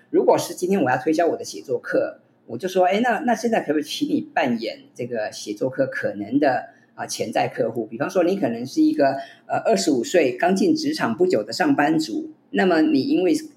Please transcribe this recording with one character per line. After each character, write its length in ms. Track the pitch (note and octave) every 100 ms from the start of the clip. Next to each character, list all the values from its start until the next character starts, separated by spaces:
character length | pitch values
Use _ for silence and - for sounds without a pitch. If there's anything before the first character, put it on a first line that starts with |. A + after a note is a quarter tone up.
| _
如 120 | E3
果 140 | B3 D#3
是 160 | -
今 160 | - F3+
天 120 | G3
我 80 | B2+
要 60 | C3+
推 140 | D#3+
销 140 | D#3 E3
我 100 | A#2
的 80 |
写 180 | - -
作 180 | - A#2+
课， 400 | - - - - _ _ -
我 120 | A#2+
就 100 | F#3
说： 180 | F#3 F3+
哎， 140 | G3+
那， 200 | B3 G3
那 140 | A#3+
现 160 | A3 A#3
在 120 | G3+
可 60 | -
不 60 |
可 60 | D3+
以 40 |
请 240 | - - -
你 140 | A#2+
扮 400 | - F3 C3+ A2+
演 200 | G#2+ C#2+ -
这 140 | - B2
个 240 | A#2 G2+
写 220 | - G#2+
作 160 | G#2 C3
课 180 | C#3+ C3
可 260 | - G#2+
能 240 | G2+ G#2 C#3
的， 280 | D3 A#2 - - _
啊， 120 | - A2+
潜 240 | - A#2
在 160 | B2 A#2+
客 240 | - A#2
户？ 140 | A#2 A2
比 120 | -
方 120 | F3
说 140 | F#3
你 120 | E3 F#3+
可 120 | B2+
能 160 | A#2 C3
是 160 | D#3+
一 120 | D#3
个， 200 | D3+ C3+ - - - -
呃， 100 | C3+ G#3+
二 100 | F#3+
十 140 | D#3+
五 140 | B2+
岁 340 | - F3 C3 -
刚 180 | F3 G3
进 200 | F#3+ D3+
职 180 | C#3+
场 220 | D#3+ B2 A2
不 100 | F#3
久 160 | A#2
的 100 | G#2+
上 240 | - D#3 C#3
班 220 | D3 D#3+
族， 340 | C3+ G#2 - - _
那 140 | G3 F#3
么 160 | D#3+
你 200 | D3+ C3
因 220 | B2+ E3
为 100 | F#3 D3+ -